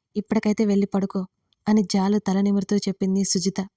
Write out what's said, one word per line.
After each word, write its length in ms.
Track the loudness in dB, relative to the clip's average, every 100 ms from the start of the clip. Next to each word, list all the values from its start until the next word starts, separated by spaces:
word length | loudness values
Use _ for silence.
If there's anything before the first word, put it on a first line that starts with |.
| _ -8
ఇప్పటికైతే 460 | -2 0 0 0
వెళ్ళి 220 | 2 2 0
పడుకో" 340 | 0 -2 -4 -8 _ _ _ 0
అని 160 | 2
జాలు 360 | 2 0 0 0
తల 200 | 0 0
నిమురుతూ 360 | 2 0 0 -2
చెప్పింది 460 | -2 -2 -2 0
సుజిత. 360 | 0 0 -2 -4 -6